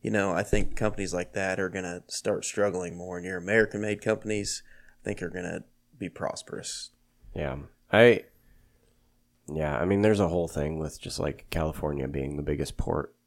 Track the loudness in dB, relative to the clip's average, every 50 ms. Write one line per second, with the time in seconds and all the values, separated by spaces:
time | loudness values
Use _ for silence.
0 | -2 0 2 2 2 2 2 0 2 2 4 4 4 4 4 2 2 0 0 0
1 | -4 -2 -2 -4 -4 -4 -4 -4 -2 -2 0 0 -2 -2 -2 -4 -4 -4 -6 -8
2 | -10 -10 -10 -4 -2 0 0 0 -2 -4 0 2 2 2 2 -2 -4 -6 -8 -10
3 | -10 -8 -8 -8 -6 -6 -6 -6 -2 2 4 4 4 4 2 -4 -2 -2 -2 -2
4 | 0 0 0 0 0 -2 -2 -2 -2 -4 -6 -8 -10 -16 -20 -20 -20 -20 _ _
5 | -6 -6 -4 -4 -6 -6 -6 -6 -6 -6 -6 -8 -10 _ _ _ _ _ -12 -10
6 | -10 -10 -8 -6 -6 -6 -6 -6 -10 -10 -10 -10 -10 -10 -10 -12 -12 -16 _ _
7 | _ _ _ _ -20 -12 -8 -6 -4 -4 -6 -6 -10 -14 _ _ _ _ 6 8
8 | 10 10 8 6 2 -10 _ _ _ -20 -20 -20 -20 _ _ _ _ _ _ _
9 | _ _ _ _ _ _ _ _ _ -8 -4 -2 -2 0 0 0 2 2 2 6
10 | 6 6 6 6 4 2 2 0 0 0 -2 -2 -2 -2 -2 -4 -6 -6 -8 -10
11 | -10 -10 -6 -4 -4 -4 -4 -6 -10 -6 -2 -2 -2 -2 -2 -2 -4 -2 -2 -2
12 | -4 -4 -4 -4 -4 -4 -4 -4 -2 -2 -2 -2 -2 -6 -4 -4 -2 -2 0 -2
13 | -2 -6 _ _ _